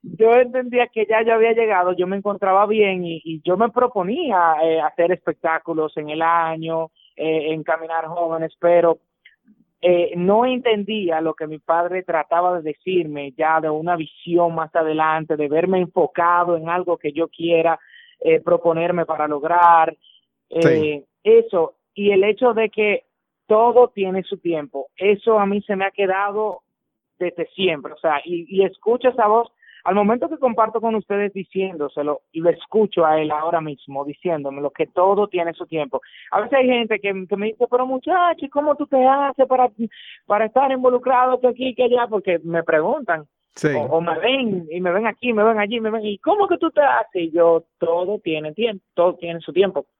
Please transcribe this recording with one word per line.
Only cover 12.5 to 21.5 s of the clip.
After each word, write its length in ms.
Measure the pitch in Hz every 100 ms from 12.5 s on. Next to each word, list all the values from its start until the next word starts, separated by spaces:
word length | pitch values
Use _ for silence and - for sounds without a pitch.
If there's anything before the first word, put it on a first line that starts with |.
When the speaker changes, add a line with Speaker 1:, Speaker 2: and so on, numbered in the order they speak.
| 180
Speaker 1:
de 60 | 156
decirme 580 | 147 - 185 156 147 139 131
ya 240 | 156 160
de 80 | 156
una 260 | 151 165 175
visión 580 | 156 _ - 170 170
más 200 | 165 160 175
adelante, 600 | 160 156 156 156 156 156
de 100 | 147
verme 320 | 151 175 185
enfocado 800 | 175 185 160 - 170 175 175 170
en 100 | 160
algo 300 | 175 175 170
que 160 | 151
yo 160 | 143 165
quiera, 500 | - 165 170 165 160 _ - - _
eh, 220 | - 160
proponerme 640 | 160 170 170 165 170 175 165
para 200 | 156 151
lograr, 680 | 147 151 175 175 170 160 156 _ _ _ _ _
Speaker 2:
Sí. 80 | - 165
Speaker 1:
eh, 360 | 160 151 147 - _
eso, 520 | 202 226 226